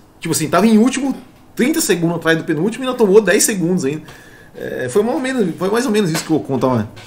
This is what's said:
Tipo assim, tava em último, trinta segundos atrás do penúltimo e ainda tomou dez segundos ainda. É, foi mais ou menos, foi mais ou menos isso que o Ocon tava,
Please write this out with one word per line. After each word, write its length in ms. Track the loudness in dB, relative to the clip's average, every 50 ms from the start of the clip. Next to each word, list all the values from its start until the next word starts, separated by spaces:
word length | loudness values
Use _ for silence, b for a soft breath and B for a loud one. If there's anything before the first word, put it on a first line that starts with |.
| -20 -20 -16 -10
Tipo 140 | -6 -4 -2
assim, 160 | -2 -2 0
tava 180 | 2 4 4 6
em 100 | 6 6
último, 380 | 4 4 2 0 -4 -4 -6 -6 -10 -20 -20 -20 -20 -10 -4
trinta 240 | -2 0 0 0 0
segundos 380 | 0 0 0 0 0 -2 -2 -2
atrás 200 | 0 0 0 0
do 60 | 0
penúltimo 400 | -2 -2 -2 -2 -2 -4 -4 -6
e 40 | -4
ainda 100 | -2 0
tomou 240 | 2 4 6 6
dez 220 | 6 4 2 2 2
segundos 400 | 0 -2 -2 -2 0 0 0 -2
ainda. 180 | -2 -4 -6 -10 B B B B B B B B B B
É, 360 | -12 -10 -10 -8 -8 -6 -2
foi 120 | 0 0
mais 140 | 0 0 0
ou 60 | -2
menos, 340 | -2 -2 -2 -2 -2 -2 -2
foi 160 | -4 -4 -2
mais 140 | -2 0 0
ou 60 | 0
menos 200 | 0 0 0 0
isso 140 | -2 -4 -2
que 80 | -2 -2
o 20 |
Ocon 240 | -2 -2 -2 -4 0
tava, 300 | 0 0 0 0 -2 -4 -8 -16 -10